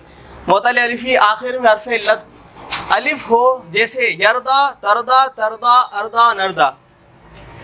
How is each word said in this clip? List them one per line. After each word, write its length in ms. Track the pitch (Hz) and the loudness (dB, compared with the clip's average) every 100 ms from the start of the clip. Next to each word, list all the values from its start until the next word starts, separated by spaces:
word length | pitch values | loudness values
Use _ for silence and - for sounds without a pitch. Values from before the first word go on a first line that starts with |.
| - - - - - | -20 -20 -20 -12 0
معتل 320 | 190 220 240 | 0 2 0
الفی 380 | 240 233 247 254 | -2 -4 -2 2
آخر 420 | 208 220 247 254 | 2 0 -4 0
میں 140 | 240 | 2
حرف 160 | 214 240 | 2 0
علت 300 | 233 202 220 - - - - - - - | -4 -2 -2 -6 -20 -20 -20 -12 -10 -4
الف 420 | 196 254 294 - | -2 -2 -6 0
ہو، 320 | 233 254 262 175 | 2 2 0 -4
جیسے 400 | 185 226 254 233 | -2 -2 0 -2
یردا، 640 | 165 196 247 247 269 277 247 | 0 0 0 0 0 0 -2
تردا، 460 | 196 208 240 262 262 | -2 -2 2 2 2
تردا، 720 | 262 214 220 240 247 247 202 | -2 -6 -2 2 2 2 -4
اردا، 340 | 214 226 233 | -4 2 2
نردا۔ 360 | 208 190 165 143 - _ _ _ _ _ - - - | 2 -2 0 0 -2 _ _ _ _ _ -20 -20 -16